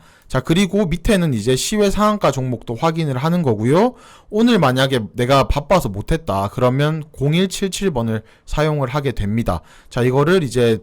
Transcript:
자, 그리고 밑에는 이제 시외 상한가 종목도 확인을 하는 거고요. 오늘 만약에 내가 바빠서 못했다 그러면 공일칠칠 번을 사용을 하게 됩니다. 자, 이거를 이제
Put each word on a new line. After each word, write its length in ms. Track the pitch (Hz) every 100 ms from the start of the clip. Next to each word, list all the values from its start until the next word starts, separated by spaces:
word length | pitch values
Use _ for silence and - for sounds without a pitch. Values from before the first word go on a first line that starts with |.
| - _ -
자, 120 | 131
그리고 460 | - 165 196 202 185
밑에는 480 | 170 - 196 165
이제 220 | 117 110 131
시외 340 | - 214 202
상한가 420 | 190 214 208 160
종목도 440 | 135 131 120 - 117
확인을 420 | 165 165 156 127
하는 240 | 160 175
거고요. 540 | 143 104 117 165 247 - - - -
오늘 300 | 208 240 220
만약에 400 | 139 127 135 131 104
내가 340 | - 123 139 120
바빠서 420 | 143 - 190 120
못했다 600 | 98 - 160 - 98 101
그러면 500 | - 123 131 151 160 143
공일칠칠 800 | - 139 165 190 - 196 - 196
번을 300 | 131 117 110 - _ -
사용을 420 | - 156 147 127
하게 220 | 147 139
됩니다. 500 | 113 101 113 110 87 - - -
자, 140 | 127
이거를 400 | 123 131 147 185
이제 360 | 135 123 117 110